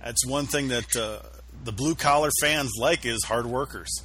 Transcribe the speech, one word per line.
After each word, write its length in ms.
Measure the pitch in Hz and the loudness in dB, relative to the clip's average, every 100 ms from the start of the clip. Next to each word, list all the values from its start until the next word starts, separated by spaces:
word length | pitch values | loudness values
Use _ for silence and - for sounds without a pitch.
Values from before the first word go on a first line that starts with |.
that's 220 | 120 113 | -2 -2
one 220 | 127 143 143 | 0 -2 0
thing 220 | 147 135 | 0 0
that, 280 | 120 110 120 | -2 0 -2
uh, 220 | 110 107 - - - - | -2 -6 -14 -18 -18 -12
the 100 | 123 | -8
blue-collar 580 | 104 147 165 147 147 151 - | -2 -2 2 4 6 4 4
fans 300 | 147 151 135 107 | 2 2 0 0
like 280 | 131 170 120 | 2 2 0
is 180 | 113 | -2
hard 220 | - 117 117 | 0 0 0
workers 420 | 127 139 92 82 - | -2 -4 -8 -8 -8